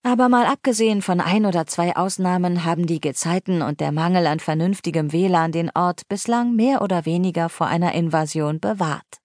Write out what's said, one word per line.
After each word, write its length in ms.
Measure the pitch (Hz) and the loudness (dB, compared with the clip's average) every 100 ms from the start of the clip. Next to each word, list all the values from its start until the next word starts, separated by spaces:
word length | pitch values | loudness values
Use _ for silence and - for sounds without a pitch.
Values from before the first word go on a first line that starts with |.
Aber 280 | 247 247 247 | 0 2 4
mal 160 | 247 | 4
abgesehen 560 | 240 277 269 214 220 208 | 2 0 0 2 2 2
von 180 | 196 175 | 0 0
ein 260 | 170 208 | 2 2
oder 220 | 208 175 156 | 2 0 -2
zwei 280 | - 175 | -2 -2
Ausnahmen 680 | - 185 - 180 180 180 180 | 0 -4 -2 0 0 0 0
haben 240 | 165 170 170 | 0 0 0
die 140 | 165 | -2
Gezeiten 600 | 151 131 165 180 - 175 | -4 -4 -2 -2 0 -2
und 200 | 131 147 | -2 -2
der 100 | 147 | -2
Mangel 360 | 151 170 185 160 | 0 2 2 2
an 120 | 156 | 0
vernünftigem 720 | - 156 175 196 170 160 151 | -2 0 0 -2 -2 -2 0
W 160 | 160 190 | 0 2
lan 240 | 175 165 | 2 2
den 200 | 165 165 | -2 -2
Ort 320 | - 175 175 - | 0 -2 -2 -8
bislang 480 | 202 - 233 240 | -6 -2 0 2
mehr 260 | 226 247 277 | 2 2 2
oder 240 | 196 180 | 0 -2
weniger 440 | 160 170 185 170 165 | 0 0 0 0 -4
vor 180 | - 165 | -2 -2
einer 260 | 170 175 | 0 0
Invasion 680 | - 165 160 156 160 151 156 | 0 0 0 0 -2 -2 -2
bewahrt. 580 | 196 208 165 139 _ - | -4 -2 -2 -4 _ -20